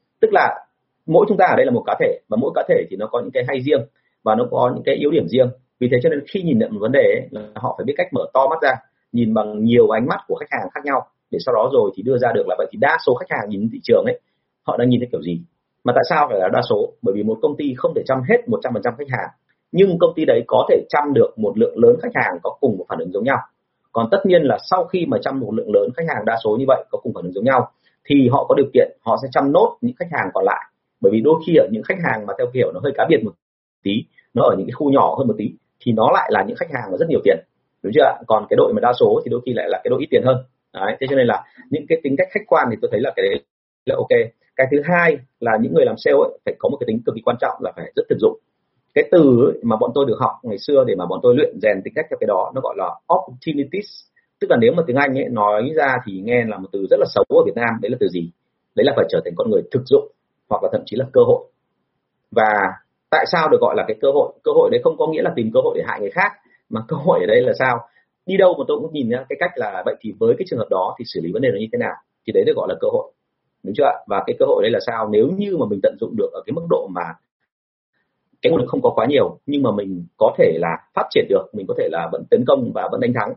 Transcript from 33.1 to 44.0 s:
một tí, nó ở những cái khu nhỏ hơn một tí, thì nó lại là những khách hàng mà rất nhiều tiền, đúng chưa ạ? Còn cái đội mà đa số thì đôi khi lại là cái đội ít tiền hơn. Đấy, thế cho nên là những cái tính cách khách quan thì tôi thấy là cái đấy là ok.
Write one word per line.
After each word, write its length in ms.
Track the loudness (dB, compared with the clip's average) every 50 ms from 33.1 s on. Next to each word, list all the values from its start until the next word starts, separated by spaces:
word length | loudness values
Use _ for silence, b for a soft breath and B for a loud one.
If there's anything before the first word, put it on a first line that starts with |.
| 2 0 0
một 80 | -4 -10 _ _ _ _ _ _ _ _ _
tí, 100 | -6 -4 -4 -4 -4 b b b b b b
nó 80 | 2
ở 120 | 2 2 2 0
những 80 | -4
cái 60 | -8
khu 200 | -6 -4 0 2
nhỏ 220 | 4 4 4 2 2 0
hơn 80 | -2 -2
một 60 | -2 -2
tí, 80 | -4 -8 -8 -10 _ _ _ _
thì 120 | -4 -2
nó 180 | 0 2 2 4
lại 160 | 4 2 2 2
là 120 | 0 0 0
những 100 | -2 -4
khách 160 | -8 -8 -6
hàng 180 | -6 -8 -6 -6
mà 60 | -2
rất 120 | -2 0 0
nhiều 120 | 0 0 2
tiền, 140 | 2 0 0 -2 _ _ _ _ _ _ _
đúng 100 | -8 -2 2
chưa 100 | 2 2
ạ? 100 | 2 2 -2 -2
Còn 200 | 0 0 0 0 0
cái 60 | 2
đội 160 | 2 2 2 2
mà 60 | 0
đa 120 | 0 0 2 4
số 200 | 4 4 2 2 0
thì 40 | -2
đôi 100 | -6 -6 -4
khi 60 | -4
lại 160 | -4 -4 -4 -4
là 120 | -4 -4 -2
cái 40 | -2
đội 100 | -2 -2
ít 60 | -2 0
tiền 120 | 0 0 2
hơn. 100 | 2 0 0 -2 _ _ _ _ _ -10
Đấy, 220 | -8 -6 -6 -6 -6
thế 60 | -4 -2
cho 60 | 2
nên 100 | 2 2
là 160 | 2 0 -2 B B B B B B
những 160 | -8 -6 -2 -2
cái 120 | -2 -2
tính 120 | -2 -2 -2 -2
cách 100 | -2 -2
khách 160 | -2 -6 -2
quan 200 | 0 0 2 2 0
thì 60 | -2 -4
tôi 60 | -4 -2
thấy 80 | -2 -2
là 120 | -2 -2 -2
cái 120 | -2 -2 -2
đấy 120 | -2 -4 _ _ _ _ _ _ _ _ -6
là 80 | -4 -2
ok. 160 | -2